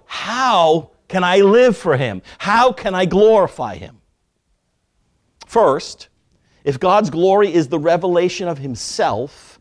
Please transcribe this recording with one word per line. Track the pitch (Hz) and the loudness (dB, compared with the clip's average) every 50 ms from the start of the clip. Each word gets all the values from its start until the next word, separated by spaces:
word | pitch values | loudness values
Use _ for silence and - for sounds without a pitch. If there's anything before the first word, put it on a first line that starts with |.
| _ | _
how | - - - - 185 226 247 262 254 226 185 170 160 156 170 - - _ _ _ - | -16 -14 -12 -10 -8 -4 -2 0 0 2 2 4 2 2 0 -2 -6 _ _ _ -8
can | - 185 180 | -6 -2 -2
I | 180 185 196 | 0 2 4
live | 196 196 202 233 254 254 208 - | 4 4 6 6 4 4 2 0
for | - 180 147 | -2 -2 -2
Him? | 127 139 120 101 92 - - - - | -2 -2 -4 -6 -10 -14 -18 -18 -10
How | - 185 208 233 240 262 | -4 -2 2 2 2 2
can | 247 - - 214 185 | 0 -2 -6 -6 -2
I | 185 190 | -2 -2
glorify | 180 - 190 208 220 220 214 185 151 - - 135 110 95 | 0 2 4 4 4 4 4 2 0 -2 -8 -10 -10 -10
Him? | 76 98 - - _ _ _ _ _ _ _ _ _ _ _ _ _ _ _ _ _ _ _ _ _ _ _ _ _ _ _ _ _ - | -12 -16 -18 -20 _ _ _ _ _ _ _ _ _ _ _ _ _ _ _ _ _ _ _ _ _ _ _ _ _ _ _ _ _ -14
First, | - - 233 214 165 135 156 - - - - - _ _ _ _ _ _ _ _ _ _ _ - | -4 0 2 2 2 2 0 -4 -10 -18 -20 -20 _ _ _ _ _ _ _ _ _ _ _ -6
if | 147 139 123 | -6 -4 -2
God's | - 180 185 208 214 160 | 0 0 2 2 0 0
glory | 135 160 175 190 190 202 208 202 156 | -2 0 0 2 2 2 2 2 2
is | 170 160 127 | 0 -2 0
the | 156 160 | -4 -4
revelation | 147 156 165 175 165 185 175 175 180 180 175 - 180 175 | -2 0 -2 0 0 0 0 0 0 -2 -2 -6 -8 -8
of | 170 139 | -8 -8
Himself, | 135 139 123 110 - - - - 202 156 117 104 127 147 - - - - - _ | -8 -10 -10 -10 -12 -10 -6 -4 -4 -4 -4 -4 -8 -10 -12 -20 -20 -20 -20 _